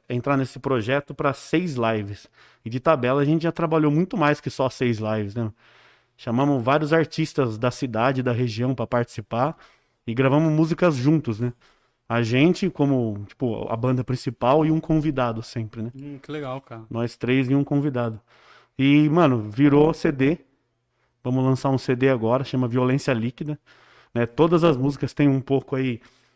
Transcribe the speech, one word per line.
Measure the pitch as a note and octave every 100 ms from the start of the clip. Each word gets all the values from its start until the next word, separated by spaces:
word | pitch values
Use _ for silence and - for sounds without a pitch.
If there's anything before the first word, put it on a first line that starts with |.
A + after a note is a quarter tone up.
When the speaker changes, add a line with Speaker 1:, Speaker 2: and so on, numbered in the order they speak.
| -
Speaker 1:
entrar | B2 B2+ C#3
nesse | C3 C3
projeto | C3+ C3 G#2+ C#3 -
pra | D3 D3
seis | C3+ - D#3+ F3+ B2+
lives. | A2+ A2 G2+ G2+ - _ - _
E | A2
de | B2
tabela | E3 D3+ A#2+ C#3
a |
gente | C#3+ D#3+
já | A#2+
trabalhou | - E3 D#3+ D3+
muito | D3 F3+ A3
mais | D3 D3
que | -
só | - C3
seis | - B2 A2
lives, | G#2+ G#2+ G2+
né? | A2 A2 - _ _ _ _ _ _
Chamamos | - A#2 C#3+ C#3
vários | A#2 D3 D3+
artistas | E3 D3+ - D#3+ - B2+ G#2+
da | B2
cidade, | - C3 A2 B2 C3
da | B2+
região | A#2+ B2 G#2+ B2+
pra | B2+ A2+
participar. | B2 A#2 - G#2+ A2+ C#3+ - - _ _ _ -
E |
gravamos | A#2 C3+ C#3+ D#3+
músicas | D#3 D#3+ E3+ F3+ C#3
juntos, | C3 D#3+ A#2+ G#2
né? | B2 - _ _ _ _ -
A | A#2
gente | A2+ B2 D#3+ F3 F#3+
como, | - C#3+ C3 A#2 G2+ G#2
tipo, | - B2 A2 G#2+
a | A2+
banda | B2+ B2+
principal | B2+ B2+ - A#2 A#2+ D#3 D#3
e |
um | D#3+
convidado | D#3 D#3+ D3+ C3+ B2 A2+
sempre, | - A#2+ A2 A2+
né? | A2
Speaker 2:
Hum, | C3+ C#3+ C#3
que | -
legal, | D3+ C#3 C3
cara. | - A2+ A2
Speaker 1:
Nós | A#2 A#2 -
três | A#2+ C3 B2
e |
um | C#3
convidado. | C#3 C#3+ D3 B2 A#2 A2 - _ _ - _ -
E, | C3+ D3 D3+
mano, | E3 D#3 B2 G#2+
virou | G#2+ D3 C#3+ D#3
C | D#3+ E3+
D. | C#3 C3+ E3+ _ _ _ _ _ _ _ _
Vamos | B2+ C3
lançar | C3 C3 C#3
um | C3
C | -
D | B2 C3+
agora, | B2+ A2 B2+
chama | C3+ C3 B2
Violência | B2+ B2+ C3+ -
Líquida. | A#2+ A#2 - D3+ D3 _ _ _ _ _
Né? | A#2+ A#2
Todas | - E3 E3+
as | E3+ B2+
músicas | C3+ C#3+ C3+
têm | - D3
um | C3+
pouco | B2+ C3+ - C3+
aí | C3 A#2 - _ _